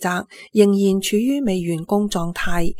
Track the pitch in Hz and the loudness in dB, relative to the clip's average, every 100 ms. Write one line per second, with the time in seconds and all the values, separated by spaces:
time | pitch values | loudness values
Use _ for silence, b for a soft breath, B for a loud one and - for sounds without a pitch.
0 | 180 180 - B B 214 202 196 196 190 | -4 -6 -8 B B 4 4 4 2 0
1 | 190 214 247 277 240 185 170 160 - 208 | 0 0 0 -2 -2 -2 -2 -6 -2 -2
2 | 208 180 170 - - 175 165 - | 0 -2 -4 -2 0 2 2 0